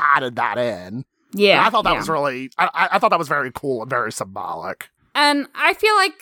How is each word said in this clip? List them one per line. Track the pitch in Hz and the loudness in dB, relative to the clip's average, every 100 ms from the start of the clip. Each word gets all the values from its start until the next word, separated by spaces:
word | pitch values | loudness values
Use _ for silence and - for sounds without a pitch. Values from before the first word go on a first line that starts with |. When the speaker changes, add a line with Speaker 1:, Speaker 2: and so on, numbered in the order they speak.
Speaker 1:
added | 147 143 127 120 | 2 2 0 -2
that | 117 107 | -2 -2
in. | 120 95 90 117 - _ _ | -2 -4 -8 -12 -12 _ _
Speaker 2:
Yeah, | 196 202 160 | 2 4 6
Speaker 1:
And | 208 | 4
I | |
thought | 226 | 2
that | 190 | 0
Speaker 2:
yeah. | 156 | 0
Speaker 1:
was | 104 | -2
really, | 160 143 127 131 - | -2 -2 -4 -8 -2
I, | 175 | -2
I, | 160 180 | 0 0
I | 196 | 2
thought | 196 | 2
that | 175 | 2
was | 151 | 0
very | 151 131 | -2 -4
cool | - 143 123 | -6 -4 -4
and | 117 | -4
very | 127 110 | -4 -4
symbolic. | - 98 98 90 82 90 - - _ _ 269 | -6 -10 -8 -8 -8 -8 -10 -14 _ _ 2
Speaker 2:
And | 294 285 269 | 2 2 -2
I | - 302 | -2 0
feel | 381 427 | 2 2
like | 427 381 - | 4 2 -2